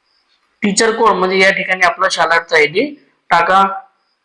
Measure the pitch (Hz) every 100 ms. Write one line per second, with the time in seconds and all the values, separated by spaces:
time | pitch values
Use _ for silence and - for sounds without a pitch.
0 | _ _ _ _ _ _ 208 196 226 220
1 | 226 185 185 190 190 196 190 185 180 170
2 | 190 185 165 165 160 165 147 175 285 285
3 | _ _ - 175 170 190 196 190 - _
4 | _ _